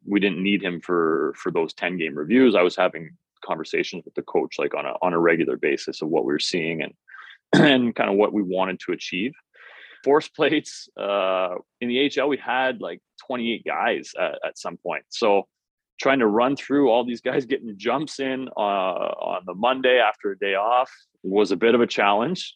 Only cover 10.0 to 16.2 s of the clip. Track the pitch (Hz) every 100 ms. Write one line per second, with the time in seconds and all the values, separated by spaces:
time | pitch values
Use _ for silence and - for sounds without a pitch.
10 | 131 147 - - 156 151 - - - -
11 | 101 101 92 92 92 90 - _ 120 123
12 | 143 139 139 131 120 123 131 117 92 85
13 | _ _ - 123 117 110 85 76 110 85
14 | 64 - 85 73 80 - 92 87 87 76
15 | - - 113 101 - _ _ _ _ -
16 | 139 135